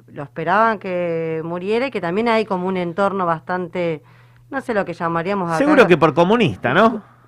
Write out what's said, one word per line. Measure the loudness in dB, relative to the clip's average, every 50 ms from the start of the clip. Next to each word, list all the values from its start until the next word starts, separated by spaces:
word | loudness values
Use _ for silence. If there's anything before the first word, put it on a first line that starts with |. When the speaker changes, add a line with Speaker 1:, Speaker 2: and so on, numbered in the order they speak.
| -20
Speaker 1:
lo | -20 -14 -14 -14
esperaban | -12 -8 -6 -2 0 2 2 2 2 0 -2
que | -6 -6 -4 -4 -2 -2 -2 -4 -4 -4 -4 -6 -6
muriera | -6 -6 -6 -4 -2 -2 -2 -2
y | -2
que | -4 -6
también | -4 -2 -2 -2 0
hay | 0 0 0 0
como | -2 -4 -4 -2
un | -2 -2
entorno | -2 -4 -4 -2 -2 -2 0 0 -2 -2
bastante, | -2 -2 -4 -4 -6 -6 -6 -6 -6 -6 -4 -4 -4 -4 -6 _ _ -20 -20 -20 _ _ _ _ -10
no | -10 -8
sé | -6 -4 -2
lo | -2 -2
que | -4 -6
llamaríamos | -6 -4 -2 -2 -2 -2 -2 -4 -4 -2 -2
acá. | 0 0
Speaker 2:
Seguro | 2 4 6 6 6
que | 6 6
por | 4 4 2 4
comunista, | 4 4 4 4 2 2 0 0 -2 -2 0 4
¿no? | 4 4 4 2 0 -10 -14 _ _ _